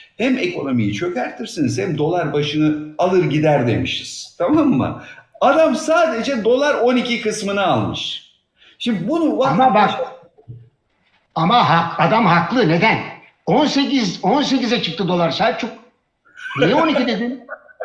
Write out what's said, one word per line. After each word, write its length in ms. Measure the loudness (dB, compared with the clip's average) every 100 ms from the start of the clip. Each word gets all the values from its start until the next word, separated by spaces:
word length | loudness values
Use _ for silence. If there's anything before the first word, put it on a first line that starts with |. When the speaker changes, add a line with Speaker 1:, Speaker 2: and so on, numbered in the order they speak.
| -20 -4
Speaker 1:
Hem 200 | -2 0
ekonomiyi 560 | -2 -4 -4 -2 -2
çökertirsiniz 840 | -2 -4 -4 -6 -8 -10 -2 -2 0
hem 180 | -2 -2
dolar 360 | 0 0 -2
başını 640 | -2 -2 0 0 0 -6 -2
alır 260 | 2 2
gider." 440 | 2 2 2 2 2
demişiz. 680 | 0 -2 -6 -10 -14 -16 -4
Tamam 300 | 2 4 4
mı? 320 | 2 0 -6 -14 -20 _ 0
Adam 340 | 2 4 2 2
sadece 680 | 0 2 2 0 -4 -2
dolar 300 | 2 2 2 2
on 200 | 2 2
iki 260 | 0 -2
kısmını 440 | -4 -4 -4 -2 0
almış. 680 | 0 -2 -6 -10 -12 -16 _ _ _ -20 _
Şimdi 280 | -4 -4 -2
bunu 360 | 0 0 0 0
Speaker 2:
Ama 260 | 4 4 4
bak, 140 | 2
Speaker 1:
vatandaş- 180 | 0 -8 -10 -20 _ -20 -20 -20 _ _ _ _ _ _ -2
Speaker 2:
ama 340 | 2 4 4
hak-, 380 | 2 0 0 2
adam 180 | 4 4
haklı. 440 | 2 2 0 2
Neden? 280 | 2 2 0 -6 -14 -20 _ 0
On 200 | 2 2
sekiz, 540 | 0 0 0 -2 -2
on 180 | 0 0
sekize 400 | 0 0 0 -2
çıktı 260 | -2 -4 -2
dolar 220 | 0 0
Selçuk. 380 | 0 -2 -2 -8 -10 -20 _ _ _ _ -18 -10 0
Niye 160 | 2 2
on 120 | 2
iki 200 | 0 0
dedin? 360 | -2 -4 -8 -14 -18 -18 _